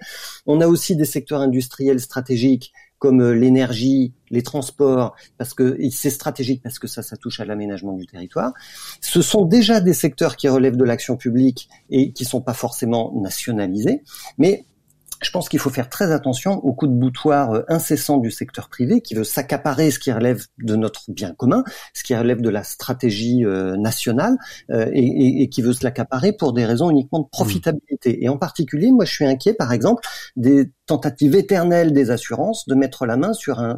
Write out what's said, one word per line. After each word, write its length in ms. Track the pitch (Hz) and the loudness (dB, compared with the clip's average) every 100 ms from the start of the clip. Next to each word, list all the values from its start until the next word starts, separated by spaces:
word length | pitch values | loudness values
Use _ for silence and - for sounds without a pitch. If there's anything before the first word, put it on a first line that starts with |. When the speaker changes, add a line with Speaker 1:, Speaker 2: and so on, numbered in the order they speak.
| - - - - - | -6 -18 -18 -8 0
Speaker 1:
On 140 | 151 | 2
a 80 | 165 | 4
aussi 300 | 170 - 165 | 2 2 0
des 80 | 143 | 0
secteurs 340 | 147 - 147 | -4 -4 -2
industriels 600 | 135 127 127 - 135 131 | 0 0 -2 -2 0 0
stratégiques 720 | 123 131 127 120 135 123 - _ - _ | -2 -8 -4 0 2 2 -2 _ -20 _
comme, 240 | 139 131 | 4 6
euh, 100 | 120 | 6
l'énergie, 800 | 117 127 131 123 110 131 135 123 - - | 4 4 4 2 0 0 2 0 -4 -6
les 140 | 120 | -4
transports, 720 | 123 147 131 - 139 127 117 - - - | -4 -6 -6 0 2 2 0 -6 -16 -12
parce 160 | 117 | -8
que, 240 | - 127 139 | 0 0 0
et 100 | 131 | -4
c'est 200 | - 147 | -2 -4
stratégique 520 | - 123 120 127 127 | -4 -6 -4 -4 -4
parce 180 | 117 - | -6 -12
que 80 | 117 | -12
ça, 140 | - | -12
ça 140 | - 107 | -12 -12
touche 240 | 117 - | -10 -10
à 60 | 104 | -8
l'aménagement 480 | 104 104 98 98 | -6 -6 -8 -8
du 120 | 92 90 | -10 -12
territoire. 460 | 90 90 - - - - - - - | -16 -10 -6 -6 -8 -16 -20 -20 -14
Ce 220 | - 175 | -2 0
sont 240 | 165 214 170 | 2 2 4
déjà 340 | 233 208 226 | 4 6 4
des 140 | 180 | 4
secteurs 420 | 165 156 - 160 - | 2 0 0 -2 0
qui 140 | 139 | 2
relèvent 260 | 131 131 120 | 4 4 4
de 80 | |
l'action 320 | 123 117 - 120 | 2 0 -4 -4
publique 540 | 127 120 131 123 - _ - | 0 2 2 2 -8 _ -2
et 220 | 131 135 | 0 2
qui 140 | - 127 | -2 -6
sont 160 | 127 | -4
pas 100 | - | -4
forcément 640 | 117 120 - 117 117 113 117 | -4 -6 -4 -2 0 -2 -4
nationalisés, 880 | 98 - - 110 98 101 131 285 - - - - | -6 -6 -6 -4 -2 -2 0 -2 -4 -20 -8 0
mais 280 | 170 202 - _ _ _ _ - | 2 2 -4 _ _ _ _ -8
je 100 | - | -4
pense 180 | 180 151 | -4 -2
qu'il 100 | 151 | -2
faut 100 | 135 | -2
faire 200 | 131 120 | -4 -4
très 240 | - 196 | -2 0
attention 500 | 151 135 127 190 196 | 0 -2 -2 -2 -2
aux 80 | 139 | -2
coups 220 | 120 147 | -2 0
de 20 | 123 | 2
boutoir, 540 | 127 127 151 143 127 | 0 0 2 2 2
euh, 100 | 110 - | -2 -2
incessants 520 | 165 - 147 - 143 | -2 0 -2 0 0
du 120 | 113 | 0
secteur 380 | - 127 - - | -4 -10 -12 -12
privé 320 | - 123 233 | -4 0 0
qui 140 | - 110 | 0 -4
veut 100 | 107 | -4
s'accaparer 680 | - 131 139 156 135 156 | -4 -4 -4 -2 0 2
ce 80 | 131 | 0
qui 140 | - | -2
relève 320 | 113 120 113 - - | 0 0 0 -6 -10
de 180 | 117 107 | -2 -2
notre 340 | 110 - - | -2 -6 -14
bien 220 | 87 92 | -10 -10
commun, 320 | 82 123 214 262 - - | -2 0 2 0 -8 -16
ce 100 | - | -10
qui 120 | - 117 | -4 -2
relève 240 | 120 117 | 0 0
de 80 | 113 | -2
la 160 | 101 | -4
stratégie, 800 | 95 - - 127 123 101 117 123 | -6 -10 -8 -4 -2 -2 0 0
euh, 320 | 110 95 95 95 | 0 0 -2 -2
nationale, 600 | 104 120 - 117 208 254 - - - | -2 -2 -2 0 0 -2 -4 -18 -4
euh, 180 | 117 113 | -2 0
et, 100 | - | 2
et, 380 | 123 131 131 - | 2 4 2 2
et 80 | 127 | 0
qui 120 | - | 0
veut 120 | 120 | -2
se 100 | 120 | 0
l'accaparer 480 | 127 123 117 127 185 | -2 -4 -6 -2 0
pour 220 | 208 147 | 0 0
des 120 | 120 113 | 0 0
raisons 240 | 120 170 | 2 2
uniquement 300 | 147 131 165 | 2 2 -4
de 60 | 139 | -4
Speaker 2:
Mmh. 60 | |
Speaker 1:
profitabilité. 920 | - 117 92 165 151 - 196 123 - | -4 -2 -2 -2 -4 -6 -4 -2 0
Et 60 | 123 | -2
en 80 | 143 | -2
particulier, 560 | 170 - 131 147 220 | -4 -4 -4 0 4
moi, 100 | 254 | 4
je 80 | 170 | 4
suis 140 | - 143 | 0 2
inquiet, 280 | 131 196 | 2 2
par 200 | 220 131 | 0 0
exemple, 340 | 120 143 240 - - - - | 2 2 2 -2 -14 -12 0
des 340 | 123 139 131 - - | 4 4 4 -2 -4
tentatives 500 | - 151 - 143 196 | -2 -2 0 4 4
éternelles 560 | 196 190 170 175 165 | 4 2 4 4 4
des 200 | 139 120 | 4 2
assurances 540 | 117 - 123 180 226 - | 0 -4 -4 -4 -4 0
de 100 | 135 | 2
mettre 300 | 135 - 120 | 2 -2 -2
la 120 | 120 | 0
main 160 | 180 | -2
sur 260 | 220 - 123 | -2 -4 -4
un, 180 | 117 | -4